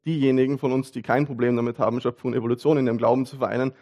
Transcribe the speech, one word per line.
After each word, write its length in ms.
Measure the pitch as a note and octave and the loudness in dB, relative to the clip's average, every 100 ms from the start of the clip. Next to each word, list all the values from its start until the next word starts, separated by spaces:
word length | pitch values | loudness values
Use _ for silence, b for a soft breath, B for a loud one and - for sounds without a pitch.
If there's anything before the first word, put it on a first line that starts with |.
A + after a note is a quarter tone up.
| D#3 | -4
diejenigen 520 | D#3+ C3+ C3 C3 C#3 | 0 2 4 2 0
von 140 | C3+ | -2
uns, 200 | C3 C3 | -2 -4
die 100 | B2+ | -6
kein 240 | A#2+ B2+ D3 | 0 0 0
Problem 300 | A#2 A#2+ A#2+ | 0 0 0
damit 220 | A#2+ A#2+ | -2 0
haben, 220 | A2+ A#2+ | 0 0
Schöpfung 320 | A#2+ - B2+ | -4 -4 -4
und 60 | A#2+ | -2
Evolution 400 | A#2 B2 D3 D3 | -2 0 2 2
in 80 | B2 | 2
ihrem 140 | A2+ | 2
Glauben 260 | A#2 B2+ B2+ | 2 2 0
zu 120 | C3+ | -4
vereinen, 360 | G#2+ A#2 C3 b | -4 -2 -4 b